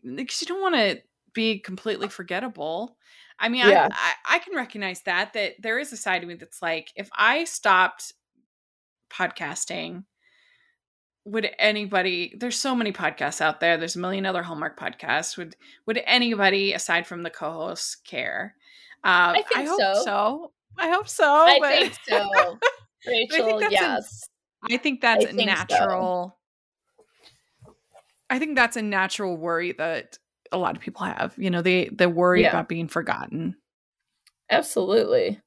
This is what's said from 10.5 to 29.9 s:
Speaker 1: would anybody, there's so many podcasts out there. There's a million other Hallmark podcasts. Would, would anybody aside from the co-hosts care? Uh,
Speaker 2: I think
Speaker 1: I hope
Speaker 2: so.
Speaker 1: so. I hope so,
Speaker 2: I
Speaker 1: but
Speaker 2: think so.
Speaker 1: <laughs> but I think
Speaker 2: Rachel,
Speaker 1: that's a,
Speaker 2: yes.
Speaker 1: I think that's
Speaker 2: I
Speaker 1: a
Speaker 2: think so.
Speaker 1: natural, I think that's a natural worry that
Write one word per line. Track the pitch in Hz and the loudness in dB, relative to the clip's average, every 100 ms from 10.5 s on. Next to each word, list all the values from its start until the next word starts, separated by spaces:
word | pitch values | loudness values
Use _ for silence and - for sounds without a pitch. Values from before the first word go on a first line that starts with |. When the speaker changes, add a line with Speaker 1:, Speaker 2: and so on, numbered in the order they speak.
| _ _ _ _ _ _ _ 208 | _ _ _ _ _ _ _ -6
Speaker 1:
would | 214 214 - | -4 -4 2
anybody, | 208 208 202 196 185 180 175 - | 2 2 0 0 0 -2 -6 -8
there's | 247 240 | -6 -4
so | 277 | -2
many | 247 220 | -2 -2
podcasts | 196 160 - 139 - | -2 -4 -2 -6 0
out | 156 156 | -2 2
there. | 170 165 | 2 2
There's | 165 170 | -2 -6
a | |
million | 180 196 190 | -4 -4 -2
other | 185 | -4
Hallmark | 175 160 160 - | -6 -8 -8 -6
podcasts. | 120 - - 139 170 - | -10 -8 -2 -2 -2 -10
Would, | 165 - - - - | -12 -16 -20 -14 -4
would | 226 - | -4 2
anybody | 247 240 220 196 196 196 | 2 2 2 2 4 0
aside | - - 170 170 | -2 0 -2 -2
from | 175 | -10
the | 170 | -10
co-hosts | - 156 165 165 - - - | -8 -10 -8 -8 -8 -8 -10
care? | - 147 127 - 196 _ _ - - - | -12 -8 -8 -8 -10 _ _ -20 -20 -4
Uh, | - 180 175 | 2 4 4
Speaker 2:
I | 175 415 | 2 0
think | 254 | -2
Speaker 1:
I | |
hope | 294 349 | 0 0
Speaker 2:
so. | 196 202 | 2 2
Speaker 1:
so. | - 202 214 285 339 _ _ - | 0 0 0 -2 -10 _ _ -4
I | 339 | 0
hope | 359 427 | 0 -2
so, | - | 2
Speaker 2:
I | 302 294 330 285 | 6 8 10 8
Speaker 1:
but | 294 | 6
Speaker 2:
think | 285 226 - - | 4 2 -2 0
so. | - 392 | 0 4
Speaker 1:
<laughs> | |
but | 392 - - 480 - _ _ - | 4 2 2 0 0 _ _ -2
I | 240 | 0
think | 233 | 2
Speaker 2:
Rachel, | 320 220 220 | 2 2 2
Speaker 1:
that's | 415 | 2
a, | |
Speaker 2:
yes. | 196 180 - 208 - - _ _ _ - | 2 2 -2 -6 -14 -16 _ _ _ -4
Speaker 1:
I | 247 | -2
think | 302 254 | -2 0
that's | 240 220 | 2 4
Speaker 2:
I | - | 2
Speaker 1:
a | |
Speaker 2:
think | - 214 | 2 0
so. | 180 | 0
Speaker 1:
natural, | 180 740 196 185 185 180 180 _ _ _ _ _ _ _ _ _ - _ _ _ - _ _ - _ _ _ | 2 2 2 0 0 -2 -4 _ _ _ _ _ _ _ _ _ -20 _ _ _ -20 _ _ -20 _ _ _
I | 254 | -4
think | 311 269 | -2 2
that's | 240 247 | 2 2
a | |
natural | 214 196 190 - 196 170 | -2 0 -2 -2 -4 -4
worry | 170 170 175 | -2 -2 -4
that | - 160 | -4 -4